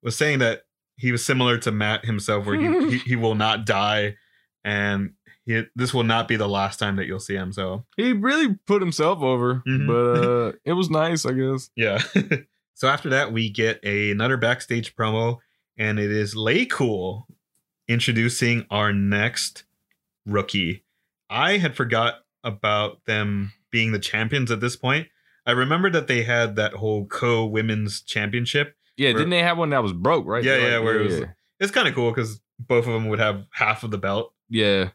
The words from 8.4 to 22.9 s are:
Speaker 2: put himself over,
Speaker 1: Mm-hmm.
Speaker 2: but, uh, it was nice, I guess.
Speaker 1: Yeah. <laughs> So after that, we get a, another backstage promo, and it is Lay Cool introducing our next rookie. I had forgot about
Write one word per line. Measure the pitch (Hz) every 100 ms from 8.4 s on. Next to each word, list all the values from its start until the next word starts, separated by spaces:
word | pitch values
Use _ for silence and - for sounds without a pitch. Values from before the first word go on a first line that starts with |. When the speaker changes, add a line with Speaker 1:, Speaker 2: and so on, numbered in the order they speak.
| 294 196 -
Speaker 2:
put | 202
himself | 185 151 156 185
over, | 135 127 123 127 123
Speaker 1:
Mm-hmm. | 131 139
Speaker 2:
but, | 120 120 120 120
uh, | 120 117 - -
it |
was | 175 180
nice, | 156 160 165 139
I |
guess. | 131 131 135 - -
Speaker 1:
Yeah. | 110 101 - -
<laughs> | - - - _ _ _
So | 131
after | 143 160
that, | 131 139
we | 113 113
get | 101 110 110
a, | 101 101 104
another | 101 117 131
backstage | 113 123 - 117 117 -
promo, | 110 110 117 120 _ _ _ -
and | 110 107
it | 104
is | 104 101 110
Lay | 110 160 254
Cool | - 127 101 92 101 - - _ _ _ _ -
introducing | 117 123 113 117 120 120 117 -
our | 104 104
next | 101 98 104 110 - - - - _ _ _ _ _ -
rookie. | 104 98 104 85 101 _ _ _ _ _
I | 110 160 202
had | 170 120
forgot | 120 113 117 - _ _
about | 117 104 107 104 104